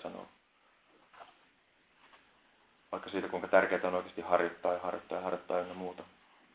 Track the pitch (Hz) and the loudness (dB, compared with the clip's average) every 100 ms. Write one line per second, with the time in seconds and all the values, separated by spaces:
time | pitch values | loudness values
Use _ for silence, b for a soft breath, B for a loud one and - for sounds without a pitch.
0 | 87 95 - _ _ _ _ _ _ _ | -6 -12 -14 _ _ _ _ _ _ _
1 | _ - - - _ _ _ _ _ _ | _ -20 -20 -20 _ _ _ _ _ _
2 | - - _ _ _ _ _ _ _ 95 | -20 -20 _ _ _ _ _ _ _ -10
3 | - 98 95 87 92 95 95 92 92 90 | -6 -6 -4 -6 6 6 6 2 2 0
4 | - - 87 87 85 - 90 90 90 - | -2 -8 2 4 4 0 -2 0 -2 -6
5 | - 90 92 90 - 90 90 92 92 92 | -6 -4 -2 -4 -2 -2 -2 -6 -8 -10
6 | - - _ - - | -16 -20 _ -20 -20